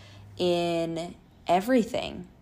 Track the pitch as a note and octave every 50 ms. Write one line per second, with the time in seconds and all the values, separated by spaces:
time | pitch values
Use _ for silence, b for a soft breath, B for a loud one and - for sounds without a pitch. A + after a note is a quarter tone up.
0 | B B B B B B B - F3+ F3+ F3 F3 F3 E3+ E3+ E3 E3 E3 E3 D#3+
1 | E3+ F3 - - - - - - - - E3+ F#3 G3 A#3+ C4 B3 G#3 - - -
2 | - D2 - - F3+ - - -